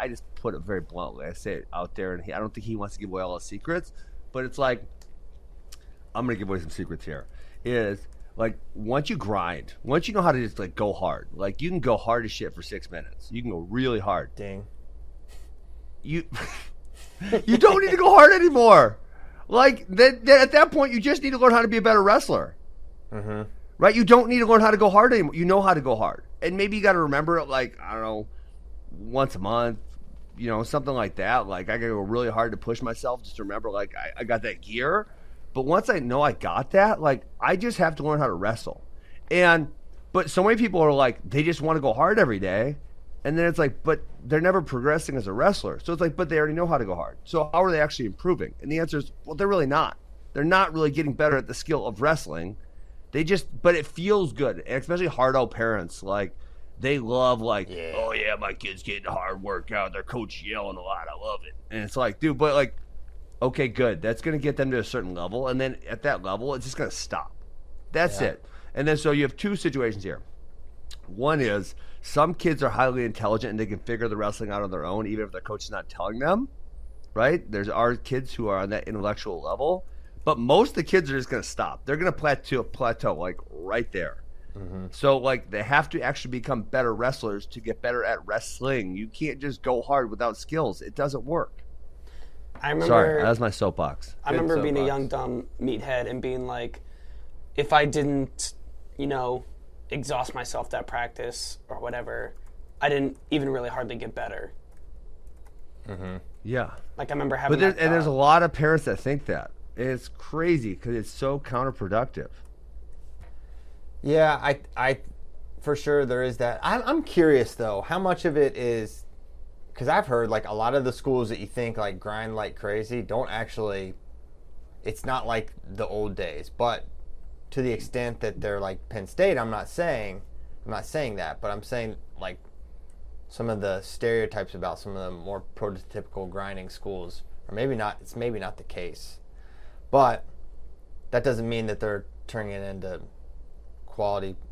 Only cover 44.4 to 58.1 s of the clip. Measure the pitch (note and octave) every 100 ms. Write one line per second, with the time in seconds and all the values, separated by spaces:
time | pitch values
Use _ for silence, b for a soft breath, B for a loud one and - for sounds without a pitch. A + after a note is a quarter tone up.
44.4 | F3 F#3+ D3 C3 B2+ D#3 D#3 C3+ G2 G2
45.4 | E3 G3 F#2+ C#2 - E3+ E3+ D3+ F3 D#3
46.4 | D3+ D#3 E3+ D3+ G#2 F2 A#1+ - - E3
47.4 | D3+ E3 F#3+ D#3+ D3 - A2+ - F3 E3+
48.4 | D2+ - - D#3 E3 D3+ C#3 - - D3+
49.4 | G3+ G3 C3+ C#3+ C#3 - - - - -
50.4 | D3+ F#3+ F#3+ D#3+ D#3 C#3 D3+ A2+ D3+ C#3
51.4 | A#2+ A2+ - D3 G#2+ G2+ C#3+ D#3 - D#2
52.4 | E2+ G#2+ b b b b b C#3+ D#3+ F#3+
53.4 | - - F3 E3+ C#3 - F3+ G#3 F3 A2
54.4 | C3+ F2 - B2+ C3+ F3 F3+ A#2+ C3 C3
55.4 | A#2 - A2+ G#2+ E2+ - G2 G2+ G2 -
56.4 | b b b - C3 C#3+ A2+ B2 B2+ B2
57.4 | A2+ G#2 F#2 F2+ E2 F#2 A2+